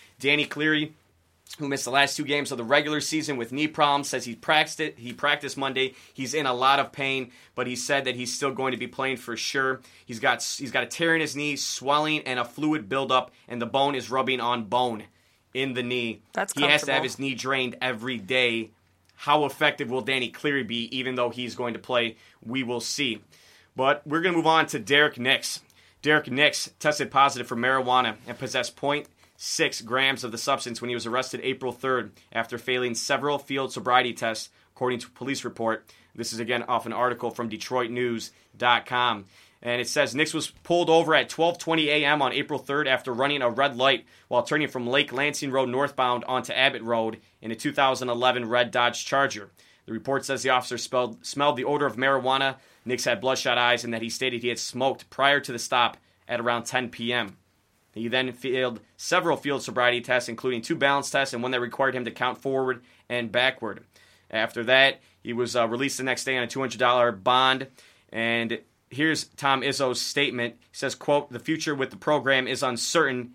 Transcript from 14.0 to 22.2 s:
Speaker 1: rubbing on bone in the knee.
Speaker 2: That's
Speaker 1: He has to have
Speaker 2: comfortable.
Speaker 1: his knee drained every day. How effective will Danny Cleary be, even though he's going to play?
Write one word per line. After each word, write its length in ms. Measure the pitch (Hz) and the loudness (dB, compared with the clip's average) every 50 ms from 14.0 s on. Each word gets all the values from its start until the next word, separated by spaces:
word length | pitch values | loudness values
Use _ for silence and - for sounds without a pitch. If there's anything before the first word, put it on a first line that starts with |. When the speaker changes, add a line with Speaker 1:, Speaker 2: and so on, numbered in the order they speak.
| 110 101 | -4 -2
Speaker 1:
rubbing 300 | 120 135 131 123 131 123 | 0 0 0 0 0 0
on 240 | 117 120 123 120 110 | 0 0 0 0 -2
bone 400 | 98 117 123 127 123 113 104 104 - _ _ _ _ _ _ _ _ - | 0 0 2 2 0 -2 -4 -10 -14 _ _ _ _ _ _ _ _ -4
in 180 | 127 135 135 | -4 -4 -2
the 100 | 123 127 | -2 -4
knee. 380 | 123 120 127 123 120 113 104 - _ _ - | -4 -2 -2 -2 -2 -4 -6 -8 _ _ -4
Speaker 2:
That's 180 | - - - | -4 -4 -2
Speaker 1:
He 80 | - 139 | 0 2
has 220 | 147 143 147 147 | 4 4 4 4
to 100 | 147 143 | 4 2
have 80 | 135 135 | 0 0
Speaker 2:
comfortable. 20 | 127 | 0
Speaker 1:
his 140 | 127 117 - | -2 -4 -4
knee 160 | 135 135 131 | -4 -4 -4
drained 420 | 117 127 131 135 131 127 123 117 - | -4 -2 -2 0 0 -2 -4 -4 -4
every 380 | 127 131 123 107 113 131 127 113 | -4 -4 -4 -4 -6 -6 -6 -6
day. 520 | 98 92 131 127 123 120 113 113 110 107 _ _ _ _ _ _ _ _ _ | -4 0 2 2 4 2 2 0 -4 -8 _ _ _ _ _ _ _ _ _
How 300 | - - 143 151 151 147 | -4 2 4 4 4 4
effective 440 | 135 - - 156 147 143 - 143 117 | 2 0 2 2 2 2 0 -4 -4
will 120 | 120 131 | -4 -2
Danny 260 | 110 117 135 131 123 104 | -2 0 -2 -2 -2 -4
Cleary 340 | - - - 147 143 135 | -6 -4 -2 0 0 0
be, 320 | 123 98 117 117 117 - 131 | -2 -2 -6 -6 -6 -6 -6
even 180 | 131 127 131 127 | -6 -4 -4 -2
though 160 | 127 123 120 | 0 0 0
he's 240 | 117 123 127 117 101 | -2 -4 -8 -8 -6
going 160 | - 123 117 | -6 -4 -4
to 80 | 110 - | -6 -6
play? 360 | - - 127 120 117 117 113 - | -4 -2 0 2 0 0 -2 -8